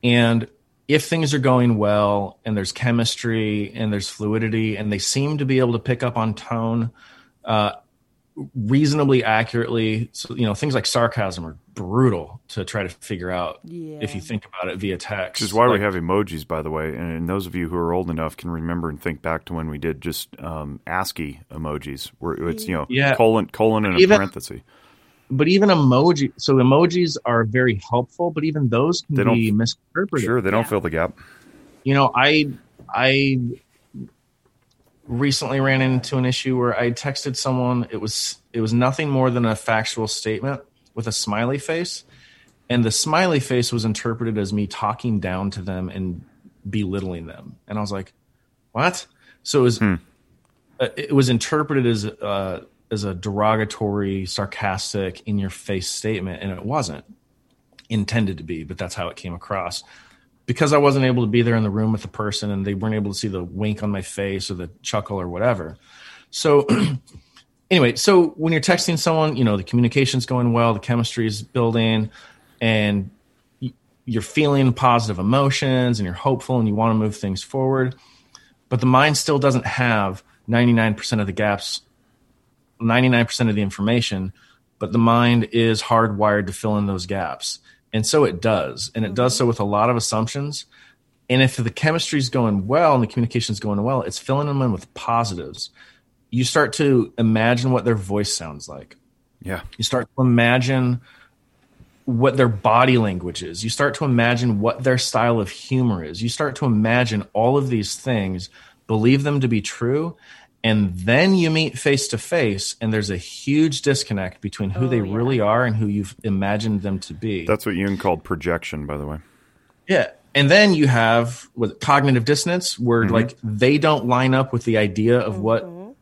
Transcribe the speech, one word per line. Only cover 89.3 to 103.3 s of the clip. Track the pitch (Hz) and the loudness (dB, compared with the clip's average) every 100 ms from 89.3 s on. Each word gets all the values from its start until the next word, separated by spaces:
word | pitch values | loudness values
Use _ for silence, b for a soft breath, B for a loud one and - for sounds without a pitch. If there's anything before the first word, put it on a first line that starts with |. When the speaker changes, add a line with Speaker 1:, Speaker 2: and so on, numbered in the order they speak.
Speaker 2:
Mm-hmm. | 123 | 2
Speaker 1:
so | 123 | 0
with | 110 | 0
a | |
lot | 101 101 113 | 0 2 2
of | 120 | 0
assumptions. | - 110 110 143 143 143 - b b b _ _ _ | -2 -2 -2 -4 -8 -8 -14 b b b _ _ _
And | 127 | 4
if | 131 - | 4 2
the | 113 | -4
chemistry's | - 156 165 - 151 131 | 0 0 0 0 -2 0
going | 135 117 101 98 | 0 2 0 0
well | 143 170 | 2 4
and | 135 | 4
the | 110 | 2
communication's | - 117 120 - 104 | 0 -2 -2 -4 -4
going | 107 101 | -2 -2
well, | 110 135 | 0 -2
it's | - - | -4 -8
filling | - 139 147 | -2 -2 0
them | 139 | 0
in | 127 | 0
with | 95 - | -2 -6
positives. | - - 117 113 87 69 80 - b b b b _ _ | -12 -2 0 0 -4 -10 -12 -14 b b b b _ _
You | 120 | -2
start | 127 160 143 | 0 2 0
to | - 147 127 110 - | 2 4 4 2 0
imagine | 113 110 113 120 127 | 2 4 4 4 2
what | 127 107 | 2 2
their | 110 | -2
voice | 95 101 104 | 0 -2 -2
sounds | - 82 73 - | -4 -8 -14 -14
like. | 71 - - _ _ _ _ | -16 -18 -20 _ _ _ _
Speaker 3:
Yeah. | 95 92 - - | -8 -8 -10 -8
Speaker 1:
You | 110 | -2
start | 127 120 - | -2 -4 0
to | |
imagine | 127 117 117 127 123 135 123 123 b b b b _ _ _ _ - _ - | 4 6 6 4 2 0 0 -2 b b b b _ _ _ _ -20 _ -4
what | 117 131 127 | 2 4 6
their | 123 | 4
body | 104 113 113 131 123 | 4 4 6 6 4
language | 107 90 87 | 4 -2 -6